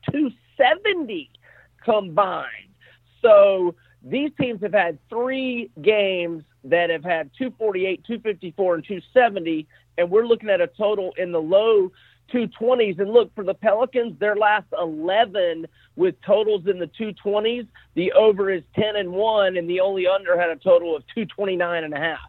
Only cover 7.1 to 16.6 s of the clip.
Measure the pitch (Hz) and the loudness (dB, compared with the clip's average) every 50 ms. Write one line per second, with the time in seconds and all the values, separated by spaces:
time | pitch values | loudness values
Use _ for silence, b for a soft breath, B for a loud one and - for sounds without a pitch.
7.1 | 170 160 156 135 _ - 262 254 - - 220 214 196 185 185 190 185 - - - | -4 -4 -4 -6 _ -8 -8 -8 -6 -4 -4 -2 -2 -2 -2 -4 -4 -6 -8 -10
8.1 | 233 220 - 220 202 165 - 175 156 - 190 185 170 160 - - 202 175 - _ | -10 -8 -6 -6 -6 -6 -10 -10 -6 -2 0 0 0 -2 -4 -8 -10 -12 -6 _
9.1 | - 254 247 226 202 190 165 165 160 156 156 b b b b b _ - 175 175 | 2 4 4 2 2 -2 -4 -4 -4 -4 -6 b b b b b _ -4 -2 2
10.1 | 185 214 233 233 226 - 220 214 196 175 175 165 - - 214 202 214 202 185 180 | 2 2 4 2 0 0 0 0 0 0 0 -2 -4 -2 -2 -2 -2 -2 -4 -6
11.1 | - - 185 175 170 165 156 156 185 196 220 226 226 202 185 185 - b b b | -6 -6 -6 -4 -4 -4 0 2 2 4 4 4 4 4 2 0 -4 b b b
12.1 | b b b - - 247 226 - - - 226 240 254 247 220 202 185 160 202 196 | b b b -6 -4 -4 -4 -4 -6 -4 0 0 2 2 2 0 -2 -4 -2 2
13.1 | 226 240 214 175 - - 196 185 190 - - 220 196 220 254 247 - 254 233 233 | 4 4 2 2 -2 -10 -6 -6 -4 -2 0 0 2 2 0 0 -2 -2 -4 -4
14.1 | 165 139 202 208 208 202 214 208 214 208 - - - - 175 165 156 151 160 175 | -4 -4 -2 -2 0 2 2 2 2 0 -2 -6 -8 -6 -6 -6 -6 -6 -4 -2
15.1 | 190 214 240 202 180 208 180 170 165 165 160 - b b b b b - 180 185 | 2 2 0 0 0 -2 -2 -2 -2 -6 -10 -16 b b b b b -2 0 0
16.1 | - _ - 180 202 208 214 214 214 190 | -2 _ -2 0 0 2 2 2 0 -2